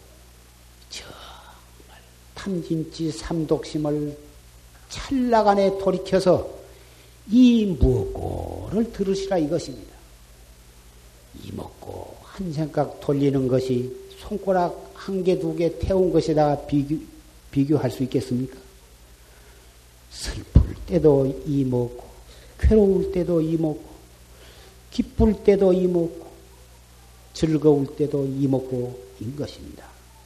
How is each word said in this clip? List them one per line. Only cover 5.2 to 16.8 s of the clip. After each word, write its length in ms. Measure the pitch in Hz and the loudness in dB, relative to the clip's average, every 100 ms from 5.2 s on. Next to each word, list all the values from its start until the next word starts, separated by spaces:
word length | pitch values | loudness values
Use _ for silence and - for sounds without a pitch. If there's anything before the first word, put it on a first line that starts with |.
| 247 226 208 202 196 190 | 2 4 4 4 4 2
돌이켜서 720 | 190 180 - 185 185 151 - - - - - - - - - | -2 -2 0 0 4 2 0 -12 -20 -20 -20 -20 -20 -20 0
이 340 | 226 247 233 | 6 8 6
무엇고를 1300 | 208 156 131 117 95 - 87 50 50 50 - 180 226 | 2 2 2 2 0 -6 -6 -6 -8 -8 -4 0 -2
들으시라 460 | - 190 190 - 185 | -2 -2 -2 0 0
이것입니다. 560 | 147 165 - 127 - - - - - - - - - - - - - - - - | 0 -2 -4 -14 -16 -20 -20 -20 -20 -20 -20 -20 -20 -20 -20 -20 -20 -20 -20 -18
이 80 | 98 | -12
먹고 640 | 95 - - 98 92 - - | -12 -12 -16 -16 -14 -14 -18
한 300 | - - 185 | -18 -10 -6
생각 480 | 147 151 - 139 - | -4 -4 -2 -4 -4
돌리는 480 | - 139 143 135 131 | -2 2 2 2 2
것이 460 | 127 - 123 123 - - - | 2 2 -2 -4 -10 -16 -16
손가락 720 | - 208 190 185 175 - - | -8 -6 0 0 0 -4 -16
한 300 | - - 190 | -16 -6 -2
개, 140 | 175 175 | 0 0
두 160 | 165 | 0
개 240 | 160 170 - | -2 -2 -2
태운 340 | - 190 180 | -2 2 4
것에다가 540 | 160 147 151 151 143 - | 2 2 2 4 2 0
비교, 300 | 143 | -2